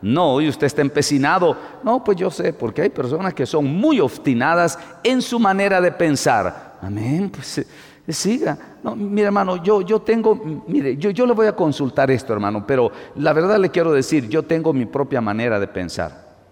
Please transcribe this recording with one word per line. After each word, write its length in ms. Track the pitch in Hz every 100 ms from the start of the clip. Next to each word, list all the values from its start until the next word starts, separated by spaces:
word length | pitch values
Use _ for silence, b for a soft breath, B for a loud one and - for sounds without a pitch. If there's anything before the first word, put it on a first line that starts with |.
no, 400 | 95 139 175 131
y 80 | 151
usted 180 | - 143
está 140 | -
empecinado, 720 | 139 143 143 143 139 180 175 139 B B
no, 220 | - 247
pues 140 | 240 190
yo 120 | 185
sé, 220 | 156 180
porque 300 | 160 117 104
hay 80 | 147
personas 440 | - 127 151 190
que 120 | - 127
son 200 | 160 143
muy 360 | 156 285 285
obstinadas 760 | 139 - - 120 135 170 170 - B B
en 200 | - 262
su 180 | - 240
manera 400 | 208 190 202 190
de 140 | 180
pensar. 800 | - 170 139 - 120 90 - - -
Amén, 480 | 95 104 110 151 196
pues, 300 | - 131 -
eh, 60 | 135 B B B -
siga. 480 | 165 175 240 - 143 B B
No, 140 | - 226
mire, 300 | 202 202 208
hermano, 360 | 202 190 180
yo, 160 | 170 214
yo 220 | 180 220
tengo, 340 | - 226 220 208 151 151 -
mire, 300 | 226 139 135
yo, 140 | 190
yo 140 | 190 247
le 60 |
voy 160 | 226 220
a 80 | 208
consultar 560 | 170 135 139 - 135
esto, 220 | 131 -
hermano, 340 | 107 104 104 101
pero 240 | 135 117 B B -
la 160 | 151
verdad 260 | 151 175 214
le 100 | 185
quiero 240 | - 165
decir, 340 | 147 131 156 117
yo 160 | 156
tengo 300 | 151 160 160
mi 120 | 135 113
propia 360 | 139 135 135
manera 360 | 110 104 120 107
de 100 | 98
pensar. 680 | - 87 - 82 - - - _